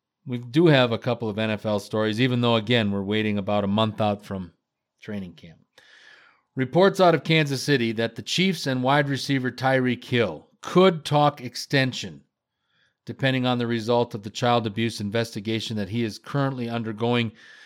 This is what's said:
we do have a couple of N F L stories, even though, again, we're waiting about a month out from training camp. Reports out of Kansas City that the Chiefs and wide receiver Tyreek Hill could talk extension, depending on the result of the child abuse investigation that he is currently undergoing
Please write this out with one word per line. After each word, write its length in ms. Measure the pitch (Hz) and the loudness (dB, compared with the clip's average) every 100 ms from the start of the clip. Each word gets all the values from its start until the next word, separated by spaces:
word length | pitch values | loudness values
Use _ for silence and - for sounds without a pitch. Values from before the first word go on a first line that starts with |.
| _ _ 135 | _ _ -10
we 120 | 123 | -10
do 280 | 120 139 175 | -2 4 6
have 240 | 139 123 | 6 4
a 80 | 113 | 0
couple 300 | 127 113 110 | -2 -4 -4
of 100 | 101 | -4
N 120 | 110 | -4
F 140 | 104 | -4
L 140 | 110 104 | -2 -4
stories, 420 | - 110 110 107 | -2 -2 -2 0
even 200 | 127 123 | 0 2
though, 160 | 120 117 | 2 2
again, 340 | 107 120 104 | 2 0 2
we're 100 | 98 | -2
waiting 380 | 95 107 107 101 | -2 -2 0 -2
about 240 | 98 104 | -2 0
a 60 | 98 | 0
month 320 | 104 110 107 | 0 0 0
out 240 | 107 101 | -2 -2
from 260 | - 98 85 _ _ _ _ _ | -6 -10 -10 _ _ _ _ _
training 340 | - 208 92 | -12 -12 -12
camp. 260 | 82 170 156 _ _ _ _ - - _ _ _ 135 | -16 -20 -20 _ _ _ _ -20 -20 _ _ _ -4
Reports 420 | 127 165 196 - | 0 4 4 6
out 160 | 180 | 4
of 80 | 160 | 4
Kansas 400 | - 160 147 131 | 2 2 2 -2
City 300 | - 139 117 | 0 2 2
that 240 | 113 113 - | 0 -2 -4
the 60 | |
Chiefs 440 | - - 190 170 139 | -6 0 0 0 -4
and 160 | 127 | -2
wide 260 | 127 147 139 | 2 2 0
receiver 440 | 131 - 135 127 | -4 -2 -2 -2
Tyreek 520 | 123 135 131 127 120 | -2 0 2 0 -2
Hill 440 | - 123 101 78 - _ | -2 0 0 -4 -16 _
could 440 | - 175 190 165 | 0 4 4 4
talk 360 | - 147 147 147 | 0 2 2 0
extension, 840 | 127 - - 139 131 - 95 71 _ _ _ _ _ _ _ _ | -8 -12 -2 0 0 -2 -10 -14 _ _ _ _ _ _ _ _
depending 420 | - 110 135 131 127 | -16 -2 0 0 0
on 120 | 123 | 0
the 100 | 117 | 0
result 480 | 117 110 120 120 110 | -2 0 2 0 -4
of 80 | |
the 60 | 104 | -10
child 360 | - 120 120 110 | -2 2 2 0
abuse 340 | 101 113 113 | -2 -4 -4
investigation 760 | 104 117 113 110 101 110 104 110 | -4 -2 -4 -6 -4 -4 -4 -6
that 140 | 92 | -4
he 120 | 117 | -4
is 160 | 113 101 | -4 -6
currently 500 | - 143 135 131 117 | -6 -2 -2 -4 -6
undergoing 640 | 117 110 107 117 120 113 - - - | -6 -6 -4 0 0 -2 -6 -20 -20